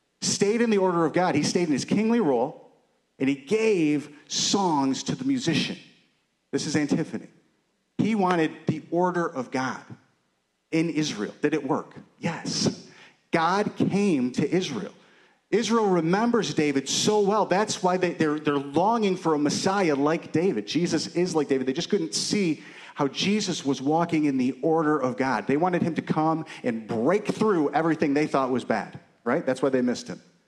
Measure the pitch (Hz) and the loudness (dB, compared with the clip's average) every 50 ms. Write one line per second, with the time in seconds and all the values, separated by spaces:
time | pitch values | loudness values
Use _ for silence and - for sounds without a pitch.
0 | _ _ _ _ - - - - 202 196 220 233 240 233 214 196 185 185 175 170 | _ _ _ _ -4 -4 0 2 2 2 2 4 2 2 4 4 4 4 4 2
1 | 165 147 - 170 185 175 135 147 147 - - 185 175 160 143 123 - - 185 196 | 2 2 2 2 2 2 2 0 0 0 0 0 2 2 0 0 0 0 0 0
2 | 220 220 233 240 208 147 131 117 120 151 - - - - _ _ _ _ _ _ | 2 2 2 2 2 2 2 2 0 -2 -4 -8 -20 -20 _ _ _ _ _ _
3 | _ _ _ - 131 135 143 139 - - 202 220 220 220 208 180 160 151 147 147 | _ _ _ -4 -2 -2 -2 -2 -2 -2 0 2 2 2 2 2 2 2 0 0
4 | 131 - - - - - - - - - - 202 196 180 156 143 135 135 131 131 | -2 -6 -14 -20 -14 -8 -6 -4 -2 0 2 2 2 2 2 2 2 0 0 -2
5 | - - 160 135 127 135 139 127 - 165 151 123 90 - 90 - - - _ _ | -4 -6 -6 -4 -2 -2 -2 0 0 0 0 0 0 -2 -6 -10 -14 -20 _ _
6 | _ _ _ _ _ _ _ _ _ _ - 139 - 170 143 151 147 143 185 165 | _ _ _ _ _ _ _ _ _ _ -6 -4 -2 -2 0 0 0 0 0 0
7 | 156 - - 156 - - - _ _ _ _ _ _ _ _ _ _ _ _ - | -2 -2 -6 -10 -10 -14 -20 _ _ _ _ _ _ _ _ _ _ _ _ -2
8 | - 202 226 208 185 180 180 170 156 147 - - - - 156 156 - - 165 170 | 0 0 2 2 2 2 2 2 0 0 -2 -4 -4 -4 -4 -4 -4 -4 0 0
9 | 180 180 175 175 170 165 - 135 123 117 - 131 131 123 104 - - - - - | 0 2 0 0 -2 -4 -4 -6 -6 -4 -4 -4 -4 -4 -6 -8 -12 -18 -20 -20
10 | _ _ _ _ _ _ _ _ _ _ _ _ _ _ 156 165 165 170 135 151 | _ _ _ _ _ _ _ _ _ _ _ _ _ _ -2 0 0 0 0 -2
11 | 156 143 123 104 104 - - - - 151 147 151 139 131 156 107 - - - - | -2 -2 -4 -6 -6 -8 -4 -2 -2 0 0 -2 -2 -2 -2 -2 -4 -6 -12 -20
12 | - - _ _ - 170 165 - - - - - - - - - - - - - | -20 -20 _ _ -6 -6 -6 -6 -6 -6 -4 -2 -2 -2 -2 -4 -8 -20 -20 -20
13 | - - _ _ _ _ - 170 160 170 185 202 208 - - - - - 156 196 | -20 -20 _ _ _ _ 0 0 2 2 2 0 0 -2 -2 -2 -2 0 0 2
14 | 202 202 165 131 123 127 120 - 151 139 - 185 180 156 131 104 87 - - - | 2 2 2 0 0 -2 -2 -2 -2 0 0 0 -2 -2 -6 -8 -8 -10 -12 -16
15 | - _ _ _ _ _ _ _ _ - - 208 240 - 226 233 220 202 185 175 | -20 _ _ _ _ _ _ _ _ -2 -2 0 0 2 2 2 2 4 2 2
16 | 160 165 180 202 233 240 240 220 170 147 - - 151 147 135 135 131 - - - | 2 2 2 2 2 2 2 2 2 0 0 0 0 2 2 0 -2 -2 -2 0
17 | - 214 214 214 202 190 208 214 185 - 175 190 214 214 - - - 180 180 185 | 2 2 4 4 4 4 4 2 2 2 2 2 2 0 -2 -2 0 0 2 2
18 | 180 175 156 - 160 151 147 151 151 151 147 143 135 143 139 160 175 214 233 233 | 0 0 0 0 0 0 0 0 0 0 0 0 0 -2 0 2 2 2 2 2
19 | 214 196 185 180 - 170 156 147 147 147 - - - 196 190 202 196 160 147 135 | 2 0 0 0 0 0 2 2 2 0 0 0 0 0 0 2 2 2 2 2
20 | 143 147 165 170 - - - 156 170 196 147 107 101 - - 151 175 160 147 151 | 2 2 0 -2 -2 -2 0 0 2 2 0 -2 -2 -4 -2 0 0 0 0 -2
21 | - - - 170 175 175 160 156 143 - 139 135 127 127 135 170 175 - 214 190 | -2 -2 -2 -2 -2 0 0 0 0 2 0 0 0 0 -2 -2 -2 0 0 -2
22 | 165 156 - - - - - 208 202 170 147 - - - - - - - - - | 0 -2 -4 -4 -4 -2 0 0 0 0 -2 -2 -6 -14 -20 -20 -20 -12 -6 -4
23 | 143 139 - - - 185 208 214 208 185 160 - - 135 135 - 127 143 156 165 | -2 -2 -2 -2 0 0 0 0 0 -2 -4 -4 -2 -2 -2 0 0 0 2 2
24 | 170 170 165 156 151 147 135 131 123 131 131 - - 160 160 165 156 151 151 147 | 2 2 2 2 2 2 2 2 0 0 -2 -2 0 0 2 2 2 2 2 2
25 | 127 127 120 127 131 135 127 104 101 - 135 151 170 185 175 165 - 170 160 - | 0 0 0 0 0 0 0 -2 0 0 0 2 2 2 0 0 0 -2 -2 -2
26 | - - - 156 156 160 160 160 151 - - - - 127 113 113 110 104 117 110 | -4 -2 0 0 2 2 0 0 -4 -8 -12 -8 -4 -4 -4 -4 -6 -4 -4 0
27 | 117 147 185 208 208 - 190 - 214 220 202 170 147 139 - 151 160 170 156 156 | 0 2 0 0 0 -2 -2 0 2 2 2 2 2 0 0 0 0 0 0 0
28 | 175 147 139 147 156 147 - 139 135 123 131 120 113 - 117 104 90 - - - | 0 0 2 0 0 0 0 0 0 0 -2 -2 -2 -2 -2 -2 -4 -6 -10 -18
29 | - _ _ _ - 117 127 170 156 - - - - 139 127 127 123 123 220 - | -20 _ _ _ -4 -2 -2 0 0 -2 -2 0 0 2 2 2 2 0 0 -2
30 | - - 92 - - _ _ _ _ | -6 -10 -14 -14 -16 _ _ _ _